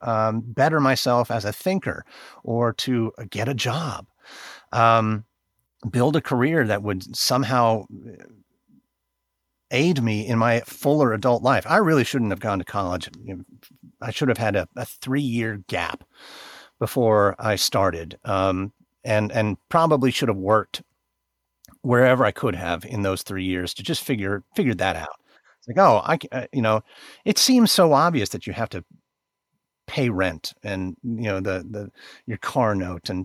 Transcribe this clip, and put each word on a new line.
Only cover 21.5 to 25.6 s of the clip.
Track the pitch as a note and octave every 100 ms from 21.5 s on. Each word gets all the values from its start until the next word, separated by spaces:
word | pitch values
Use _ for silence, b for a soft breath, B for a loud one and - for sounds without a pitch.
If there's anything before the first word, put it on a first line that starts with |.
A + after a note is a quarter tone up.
| _ _ _
wherever | B2+ A#2+ B2+ B2+
I | A2
could | - A#2+
have | E2+ F2 E2+
in | - G#2+
those | G2 F#2+
three | - F#2+
years | F#2 F2+ F2+
to | -
just | G#2+ -
figure, | - A2 G2 G2+ -
figure | - D3+
that | F#2+ F#2+ D#2+
out. | D2+ - b b b
It's | b